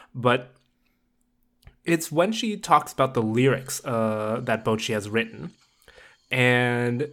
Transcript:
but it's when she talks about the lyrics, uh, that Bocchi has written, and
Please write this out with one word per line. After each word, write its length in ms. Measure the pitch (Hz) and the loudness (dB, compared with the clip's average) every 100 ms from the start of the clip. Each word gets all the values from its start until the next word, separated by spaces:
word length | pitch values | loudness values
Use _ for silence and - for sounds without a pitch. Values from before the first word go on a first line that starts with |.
| - | -18
but 400 | 127 120 123 127 _ _ _ _ _ _ _ _ _ _ _ - _ | -2 0 0 -2 _ _ _ _ _ _ _ _ _ _ _ -20 _
it's 260 | - 165 - | -2 -2 0
when 200 | 151 190 | 0 0
she 240 | 226 220 202 | 0 -4 -4
talks 380 | - 151 - | 2 2 2
about 220 | - 135 123 | 0 0 2
the 60 | |
lyrics, 600 | 110 113 135 107 - - | 0 2 2 2 -4 -8
uh, 560 | 143 117 110 107 107 117 | -4 0 0 -2 -2 -4
that 200 | 123 110 | -2 -2
Bocchi 300 | 113 110 - | 0 -2 0
has 160 | 110 104 | -4 -2
written, 420 | 113 113 - 180 _ _ _ _ - - _ - | -2 -4 -8 -16 _ _ _ _ -20 -20 _ -4
and 760 | 127 123 123 123 120 120 120 147 | 2 4 4 2 0 0 -2 -4